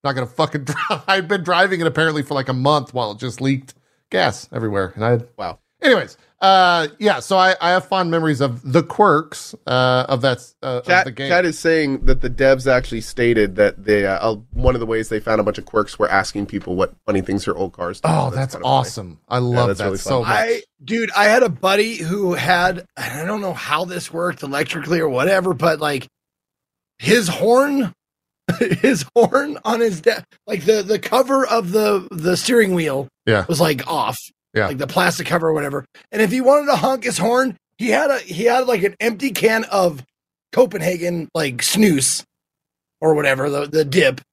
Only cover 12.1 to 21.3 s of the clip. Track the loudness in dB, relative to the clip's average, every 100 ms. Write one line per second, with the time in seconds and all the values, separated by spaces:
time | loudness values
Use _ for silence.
12.1 | 4 2 2 2 4 2 0 0 -10 -8
13.1 | 0 2 4 2 2 2 2 0 0 2
14.1 | -2 -2 -4 -8 0 2 2 -2 -4 -4
15.1 | -6 -2 0 0 -4 -4 -4 -4 -2 0
16.1 | 0 0 -6 -6 -8 -6 -2 -2 -4 -2
17.1 | -2 -2 -4 -2 -4 -6 -6 -8 -4 -2
18.1 | 0 -2 -4 -6 -6 0 0 0 -8 -14
19.1 | -18 _ -2 0 2 0 0 -4 -4 -2
20.1 | -2 0 0 0 -4 -6 _ -6 -4 -2
21.1 | 2 4